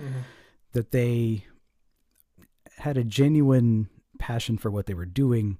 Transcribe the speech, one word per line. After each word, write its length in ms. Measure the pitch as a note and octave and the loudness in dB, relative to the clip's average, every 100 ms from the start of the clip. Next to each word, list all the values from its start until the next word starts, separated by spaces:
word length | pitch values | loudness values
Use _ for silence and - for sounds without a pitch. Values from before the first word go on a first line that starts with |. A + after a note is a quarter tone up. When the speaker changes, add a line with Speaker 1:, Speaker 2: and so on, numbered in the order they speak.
Speaker 1:
Mm-hmm. 200 | C#3 C3 B2+ - _ _ _ | -10 -10 -12 -18 _ _ _
Speaker 2:
That 200 | B2 A2+ | -6 -2
they 520 | B2+ A#2+ A#2 A2+ A2 - _ _ _ _ _ _ _ _ _ _ _ - - | -2 0 0 0 -2 -8 _ _ _ _ _ _ _ _ _ _ _ -20 -10
had 180 | D3 C3 | -6 -2
a 60 | |
genuine 840 | A#2 C3+ C#3 D#3 C#3 C3 A#2+ A2 G#2+ _ _ - | -2 2 4 4 4 4 4 2 -2 _ _ -8
passion 360 | - A#2 - A2 | -6 -4 -4 -4
for 140 | A2 | -4
what 160 | G2+ G2 | -6 -6
they 80 | |
were 120 | F2 F2 | -8 -6
doing 520 | A2 C3+ A#2 G#2 | 0 2 2 0